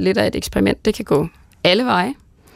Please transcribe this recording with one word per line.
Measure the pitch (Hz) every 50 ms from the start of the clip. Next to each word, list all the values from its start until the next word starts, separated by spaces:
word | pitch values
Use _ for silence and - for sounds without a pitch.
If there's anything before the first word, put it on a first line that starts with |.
lidt | 180 185 190 196
af | 208
et | - -
eksperiment. | - - - - 202 196 202 - - -
Det | 220 208
kan | - 214
gå | - 165 139 165 165 - - - _ _ _ -
alle | 175 185 220 254
veje. | 247 208 180 185 240 285 - - _ _ _ - - -